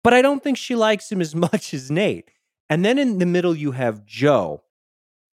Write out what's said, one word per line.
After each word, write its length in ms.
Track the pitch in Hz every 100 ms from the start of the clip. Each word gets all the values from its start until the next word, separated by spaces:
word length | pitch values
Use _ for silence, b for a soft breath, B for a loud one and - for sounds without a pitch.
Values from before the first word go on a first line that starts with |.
But 100 | 233
I 80 | 247
don't 220 | 269 277
think 140 | 294 247
she 180 | - 233
likes 360 | 220 214 -
him 80 | 190
as 120 | 156 160
<laughs> 100 | 170
much 260 | - -
as 160 | 147 131
Nate. 400 | 156 202 87 - _ _ _ -
And 160 | 156 202
then 140 | 269
in 180 | 262 185
the 60 | 175
middle, 300 | 175 175 160
you 160 | 147
have 340 | 127 123 107 104
Joe. 580 | 107 143 127 82 73 _ _ _ _ _ _ _